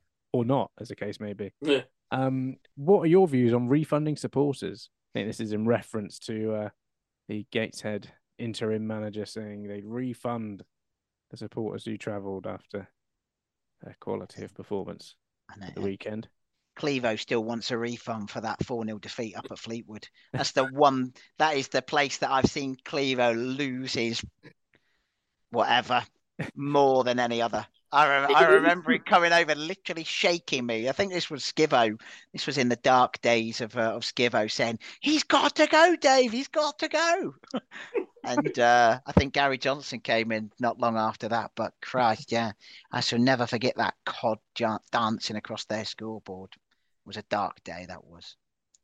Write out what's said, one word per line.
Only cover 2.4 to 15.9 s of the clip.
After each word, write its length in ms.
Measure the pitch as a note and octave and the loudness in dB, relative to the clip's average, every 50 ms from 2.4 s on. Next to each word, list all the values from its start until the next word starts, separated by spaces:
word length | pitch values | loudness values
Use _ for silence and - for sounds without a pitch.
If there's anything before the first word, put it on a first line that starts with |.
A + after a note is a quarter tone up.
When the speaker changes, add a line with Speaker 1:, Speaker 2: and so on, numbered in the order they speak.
| B2+ C3+ C3+ - _ _ - | -4 -6 -8 -12 _ _ -14
Speaker 1:
what 260 | C#3 C#3 E3+ G3+ F3 | -2 4 4 4 6
are 60 | D#3+ | 6
your 200 | D#3+ E3+ F#3+ F#3+ | 6 6 6 6
views 260 | D#3 C3+ B2 B2 A#2 A#2+ | 6 4 4 4 4 4
on 140 | A#2+ B2 A#2+ | 4 2 4
refunding 460 | C#3 D#3 D3+ - D3+ D3 D3+ D3+ D3 | 2 2 2 2 0 0 0 0 -4
supporters? 720 | - - A#2 - C3+ C#3+ C#3+ C3+ - - - G2+ A2 - - _ _ _ _ - | -4 -6 -2 0 0 0 0 0 -4 -6 -10 -10 -12 -16 -20 _ _ _ _ -6
I 60 | A2+ | -6
think 100 | G2+ A2 | -4 -6
this 100 | A2 - | -6 -6
is 140 | A2+ G#2 G#2+ | -6 -4 -4
in 120 | G#2 A2 | -2 0
reference 540 | A#2 A#2 G#2 - - - A2 G#2 - - - | 2 0 0 0 -6 -8 -8 -8 -8 -12 -14
to, 340 | - - A2 A2 A2 A2 G#2+ | -10 -8 -6 -4 -4 -4 -4
uh, 160 | G#2+ G#2 G2+ - _ _ _ _ _ _ _ _ _ _ - | -4 -6 -8 -10 _ _ _ _ _ _ _ _ _ _ -10
the 160 | G#2+ G#2+ G2+ - | -10 -10 -8 -4
Gateshead 600 | - A2+ A2 - - - - G#2+ G#2 G2+ - - - _ _ _ _ - | -4 -4 -4 -4 -6 -10 -8 -8 -8 -8 -10 -12 -20 _ _ _ _ -10
interim 460 | A#2+ A#2 G#2 - A2+ A2 A2 G#2+ A2 | -8 -8 -6 -4 -4 -4 -2 -4 -4
manager 380 | A2 A2 G#2+ G#2+ G#2+ G2+ G#2+ G2+ | -4 -6 -6 -6 -8 -8 -8 -10
saying 380 | - - A2 G#2+ G#2 G#2 G#2 G#2 | -10 -10 -12 -12 -12 -12 -12 -12
they'd 180 | G2+ G2+ G#2 G2+ | -12 -12 -12 -12
refund 800 | G#2+ A#2 B2 B2+ B2+ A#2 - - B2 A#2+ A2+ A2 G#2+ G2+ F2+ - _ _ _ _ _ _ _ _ _ _ _ _ - | -10 -8 -8 -8 -8 -8 -8 -6 -6 -6 -6 -8 -10 -12 -14 -16 _ _ _ _ _ _ _ _ _ _ _ _ -20
the 60 | - | -16
supporters 480 | - A2 - - B2 A2 G2+ G2 G2 - | -14 -14 -10 -8 -6 -6 -6 -6 -8 -8
who 120 | A2+ A2 | -8 -10
travelled 500 | G2 - A2 G#2 G2+ G2 G2 G2 F#2+ F2+ | -8 -6 -8 -8 -6 -6 -8 -8 -8 -8
after 420 | G2 F#2+ F#2 _ _ - G2+ F#2 - _ _ _ _ _ _ _ _ _ _ _ _ _ _ _ _ _ _ | -10 -10 -12 _ _ -12 -12 -12 -14 _ _ _ _ _ _ _ _ _ _ _ _ _ _ _ _ _ _
their 140 | - G#2+ G#2 _ | -20 -20 -20 _
quality 440 | - G#2 G#2 G2+ F#2+ - - G#2+ G2 | -8 -8 -8 -8 -8 -12 -14 -16 -16
of 100 | G2 _ | -16 _
performance 640 | - - - G#2 G2 F2+ - - - - - - _ _ _ _ _ _ - | -16 -10 -8 -6 -6 -6 -8 -12 -16 -18 -20 -20 _ _ _ _ _ _ -20
Speaker 3:
I 100 | - G#2+ | -20 -18
know, 80 | G2 | -16
Speaker 1:
at 80 | F#2 - | -14 -10
the 60 | - | -6
Speaker 3:
yeah. 40 | G2 | -6
Speaker 1:
weekend. 400 | G2 | -6